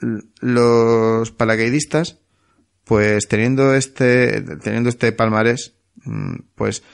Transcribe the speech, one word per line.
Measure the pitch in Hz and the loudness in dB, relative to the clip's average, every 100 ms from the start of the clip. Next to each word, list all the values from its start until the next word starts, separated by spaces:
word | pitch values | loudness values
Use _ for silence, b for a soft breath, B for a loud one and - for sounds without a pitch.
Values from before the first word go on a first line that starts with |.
| 120 107 - _ | -8 -8 -12 _
los | 123 120 120 117 113 113 113 113 113 | -2 2 4 4 4 2 2 0 -4
paracaidistas, | - 113 110 113 147 143 156 170 - _ _ _ _ _ _ | -2 -2 0 0 -2 -2 -4 -4 -10 _ _ _ _ _ _
pues, | _ 107 104 104 - | _ 2 2 0 0
teniendo | 107 117 131 135 135 | -2 0 2 2 2
este, | 131 - 127 123 123 107 | -2 0 2 4 2 -2
teniendo | - 76 107 113 120 | -6 -10 -6 -2 -2
este | 123 113 | 0 -2
palmarés, | 113 113 107 113 123 - _ _ - | 0 -2 0 0 -2 -8 _ _ -18
mm, | - 107 95 - - - | -12 -8 -8 -10 -14 -6
pues, | 107 104 b | -6 -6 b